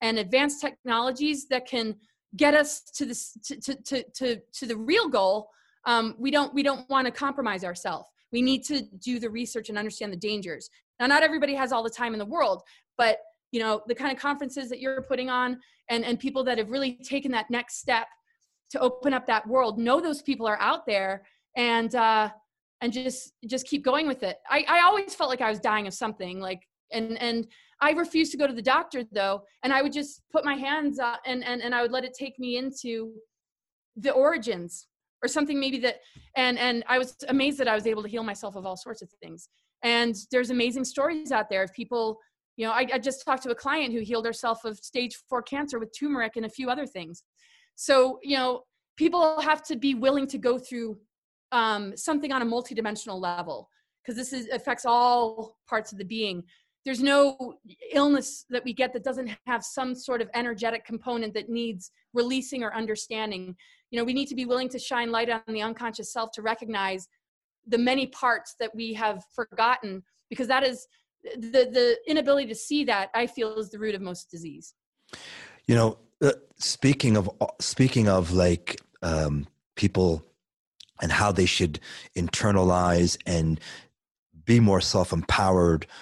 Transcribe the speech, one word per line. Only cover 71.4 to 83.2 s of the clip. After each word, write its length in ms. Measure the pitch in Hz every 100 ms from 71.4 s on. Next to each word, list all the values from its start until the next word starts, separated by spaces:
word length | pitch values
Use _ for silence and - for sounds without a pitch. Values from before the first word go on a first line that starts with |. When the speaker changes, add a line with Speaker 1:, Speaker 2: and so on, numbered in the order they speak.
| 226 254 247
Speaker 1:
the 280 | 247 240 233 -
inability 400 | 311 269 277 240
to 80 | 220
see 280 | - 294 254
that, 260 | 208 196
I 140 | 226 240
feel, 280 | 247 220 220
is 100 | 214
the 80 | 208
root 160 | 220
of 80 | 196
most 300 | 190 180 -
disease. 420 | 170 165 - - _ _ _ _ - - - - - -
Speaker 2:
You 80 | 120
know, 240 | 113 - _ _
uh, 80 | 143 - - _
speaking 580 | - - 135 139 127 107
of, 140 | 95 -
uh, 60 | - -
speaking 480 | - - 131 123 107
of, 240 | 95 85
like, 500 | 90 90 85 - - - _
um, 420 | 85 80 76 71 71 _ _ -
people 500 | 101 95 92 80 - _ _ _ _ _ - -
and 120 | 82
how 200 | - 104
they 140 | 92 90
should 340 | - 87 73 - - - -
internalize 1000 | 85 - 107 98 92 90 90 87 87 -